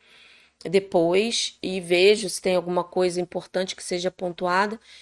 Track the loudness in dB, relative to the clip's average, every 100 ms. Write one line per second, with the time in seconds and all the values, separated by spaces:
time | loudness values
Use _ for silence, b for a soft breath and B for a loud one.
0 | b b b b b b -2 0 2 2
1 | 4 2 2 -2 -6 -6 -6 -6 0 4
2 | 6 4 0 -4 0 0 0 -2 -2 0
3 | 0 0 -6 -8 -6 -6 -6 -8 -8 -6
4 | -4 -6 -8 -4 0 0 0 -4 B B